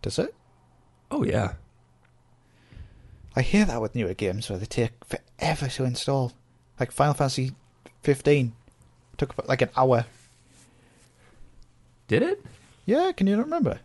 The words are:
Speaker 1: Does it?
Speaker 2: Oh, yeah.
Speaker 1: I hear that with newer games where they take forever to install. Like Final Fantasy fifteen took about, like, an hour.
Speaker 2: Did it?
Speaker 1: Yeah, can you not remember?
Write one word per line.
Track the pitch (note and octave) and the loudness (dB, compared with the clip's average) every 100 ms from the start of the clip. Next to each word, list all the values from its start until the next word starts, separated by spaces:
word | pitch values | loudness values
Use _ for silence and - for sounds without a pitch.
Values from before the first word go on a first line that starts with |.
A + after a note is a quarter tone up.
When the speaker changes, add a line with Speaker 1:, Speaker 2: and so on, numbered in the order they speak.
Speaker 1:
Does | - - | -6 -4
it? | A#3+ - _ _ _ _ _ _ _ | -4 -6 _ _ _ _ _ _ _
Speaker 2:
Oh, | D4 | -4
yeah. | - G#2+ F#2+ - - _ _ _ _ _ _ _ _ _ _ - - - - - - | -2 0 -2 -6 -18 _ _ _ _ _ _ _ _ _ _ -20 -20 -20 -20 -20 -8
Speaker 1:
I | - | -2
hear | B2+ G3+ | 2 4
that | G#3 A#2+ | 2 0
with | A2 | -4
newer | A#2+ G2+ | -2 -4
games | F#2+ G2+ G2 - | -2 -2 -4 -6
where | F#2+ | -8
they | G#2+ | -6
take | - A2+ - | -2 -2 -2
forever | - - _ _ D3+ D#3 C#3 | -12 -12 _ _ -2 -2 -4
to | - | -2
install. | C3 A#2+ - C#3 B2 - _ _ _ - | -4 -2 -2 0 -2 -6 _ _ _ -6
Like | B2 | -6
Final | - D3 | 0 0
Fantasy | D3 C#3 C3 C3 - _ _ - _ | 2 -2 -2 -6 -8 _ _ -20 _
fifteen | - C3+ - D3 B2 A2+ - _ - _ _ - | 0 2 4 4 2 -4 -20 _ -20 _ _ -6
took | C#3 | -6
about, | - - | -4 -2
like, | C3 | 0
an | B2+ - | 0 2
hour. | C3 B2 A2+ - - _ _ - - _ _ _ _ _ - - - - - _ _ _ _ | 4 4 2 -10 -20 _ _ -20 -20 _ _ _ _ _ -20 -20 -20 -20 -20 _ _ _ _
Speaker 2:
Did | F3+ | 2
it? | D4+ G4+ - - - - - | 2 -2 -8 -20 -20 -12 0
Speaker 1:
Yeah, | B3 F#4 | 2 2
can | - F#3+ | 2 2
you | G#3 | 2
not | |
remember? | C#4+ E4 G3 - | 0 0 -2 -2